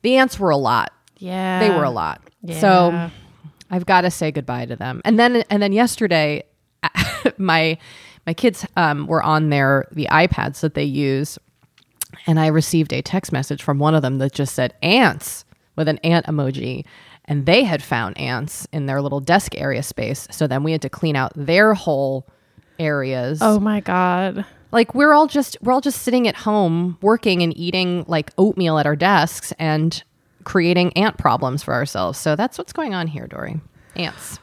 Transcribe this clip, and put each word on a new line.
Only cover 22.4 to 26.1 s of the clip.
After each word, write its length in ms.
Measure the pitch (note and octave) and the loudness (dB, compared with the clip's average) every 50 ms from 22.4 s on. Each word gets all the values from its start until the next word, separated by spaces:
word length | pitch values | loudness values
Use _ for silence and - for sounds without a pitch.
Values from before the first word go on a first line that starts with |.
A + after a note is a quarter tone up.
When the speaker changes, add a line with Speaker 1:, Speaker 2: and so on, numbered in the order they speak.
| _ _ _ - _ _ _ - | _ _ _ -20 _ _ _ -4
Speaker 1:
areas. 600 | E3 D3+ D3 C#3+ C3+ C3 C3 B2+ B2 B2+ D3 D3+ | -2 -2 -2 -2 -2 -4 -4 -4 -4 -4 -2 0
Speaker 2:
Oh 180 | A3 A3 G#3+ G#3 | 2 2 4 4
my 220 | G3+ G#3+ G#3+ G#3 | 2 0 -2 -2
God. 640 | G3 - F3+ F3+ F#3 F3+ F3+ F3+ F#3+ F#3+ F#3+ G3 G3+ - _ _ _ _ | -2 -2 0 0 2 2 0 0 -2 -2 -4 -6 -10 -10 _ _ _ _
Speaker 1:
Like, 240 | - A#3 A3 - - | 0 0 0 2 2
we're 200 | A#3+ C#4+ D4+ D4 | 2 4 6 6
all 120 | D4 D#4 | 6 6
just, 300 | D4 - D4 C4 - - - | 4 2 -2 -2 -2 -8 -6
we're 100 | - A#3 | -2 0
all 80 | B3+ C4+ | 0 0
just 220 | B3 C#4+ B3 - | 0 -2 -4 -4
sitting 260 | - B3+ | -2 0